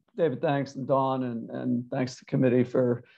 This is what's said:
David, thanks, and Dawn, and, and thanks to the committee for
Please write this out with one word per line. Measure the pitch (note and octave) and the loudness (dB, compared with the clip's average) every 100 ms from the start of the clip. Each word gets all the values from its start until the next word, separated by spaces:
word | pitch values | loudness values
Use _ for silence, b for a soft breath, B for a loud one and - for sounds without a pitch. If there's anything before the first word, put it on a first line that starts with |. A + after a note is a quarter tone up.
| _ | _
David, | - D#3 B2+ | 0 0 0
thanks, | D#3+ C#3 C3 | 0 0 -2
and | - B2+ | -6 0
Dawn, | C3+ C3+ C3 | 0 2 -2
and, | B2 A#2 A#2 | -4 -6 -8
and | B2+ B2+ A#2+ B2 | -6 -2 -2 -2
thanks | C3+ B2+ - | -4 -4 -8
to | |
the | - | -4
committee | C#3+ C3 B2 | 2 4 4
for | B2 C3 B2 A#2+ b | 2 2 2 0 b